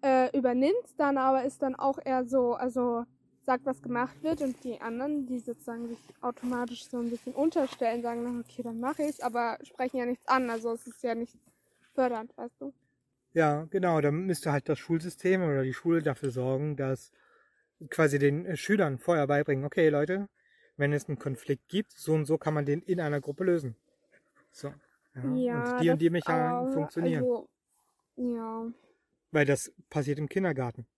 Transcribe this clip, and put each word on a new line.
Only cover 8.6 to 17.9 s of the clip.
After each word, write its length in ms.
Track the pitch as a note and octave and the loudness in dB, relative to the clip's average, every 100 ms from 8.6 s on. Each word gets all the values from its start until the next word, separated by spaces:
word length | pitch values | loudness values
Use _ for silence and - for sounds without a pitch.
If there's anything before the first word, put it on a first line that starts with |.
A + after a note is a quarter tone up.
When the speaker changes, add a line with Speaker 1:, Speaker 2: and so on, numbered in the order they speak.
Speaker 1:
dann 180 | A#3+ A3+ | -8 -4
mach 180 | B3 D4+ | -4 -2
ich's“, 220 | D4+ D4 | -2 -2
aber 360 | B3+ A#3 A#3 - | -4 -2 -2 -4
sprechen 360 | - - B3+ C4 | -12 -6 -4 -2
ja 60 | A#3+ | -4
nichts 200 | B3 - | -4 0
an, 240 | C4 B3+ | 0 2
also 220 | A3+ A#3 | -4 -4
es 120 | A3+ - | -6 -10
ist 160 | - | -8
ja 100 | B3+ | -4
nicht 240 | A3+ A#3+ - _ _ _ _ _ | -4 -6 -12 _ _ _ _ _
fördernd, 420 | - B3+ A#3 A3+ - | 0 0 0 -8 -12
weißt 240 | A#3+ _ | -14 _
du? 120 | C4+ - _ _ _ _ _ | -14 -14 _ _ _ _ _
Speaker 2:
Ja, 320 | E3 D#3 D3 D#3+ | 2 4 2 -2
genau, 300 | G3 F3+ D#3+ | 0 2 4
dann 260 | D3 D3+ F#3+ | 2 2 0
müsste 240 | E3+ E3 | -2 0
halt 180 | C#3+ - | -2 0
das 120 | D3 | -4
Schulsystem 640 | - E3 F3 - F#3 F#3+ | 0 -2 -2 -4 2 2
oder 180 | E3+ C#3 | 2 0
die 120 | C3 | -2
Schule 280 | B2+ E3+ E3 | -2 0 2
dafür 280 | D3+ C3 C#3 | 2 -2 -4
sorgen, 420 | B2 B2+ C3 D3+ C#3 | -2 -2 0 -2 -2
dass 360 | C3+ C3 - _ _ _ _ _ _ _ | -2 -4 -6 _ _ _ _ _ _ _
quasi 300 | D#3+ | -8